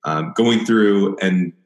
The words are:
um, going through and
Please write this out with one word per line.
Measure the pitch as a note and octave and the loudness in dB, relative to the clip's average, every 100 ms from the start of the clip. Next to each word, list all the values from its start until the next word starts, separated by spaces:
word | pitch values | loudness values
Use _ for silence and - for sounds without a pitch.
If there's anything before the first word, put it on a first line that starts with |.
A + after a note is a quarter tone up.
um, | D2 D#2 D#2+ | -6 -6 -6
going | - A#2 A2+ | -2 0 0
through | - A2+ G#2 G2+ G2 - | 2 2 4 2 0 -2
and | F#2+ F#2 F2 - | -2 0 -2 -6